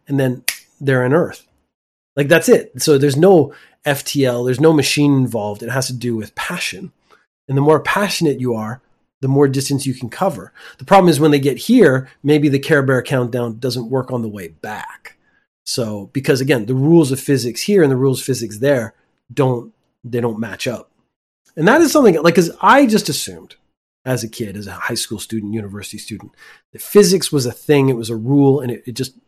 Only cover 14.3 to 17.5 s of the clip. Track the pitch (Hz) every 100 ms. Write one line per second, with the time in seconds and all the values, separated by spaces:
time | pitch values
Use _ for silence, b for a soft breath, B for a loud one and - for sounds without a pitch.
14.3 | 101 85 78 107 104 - - - - _
15.3 | _ _ _ - - 110 104 98 135 135
16.3 | 135 135 131 104 131 143 170 135 135 -
17.3 | 139 120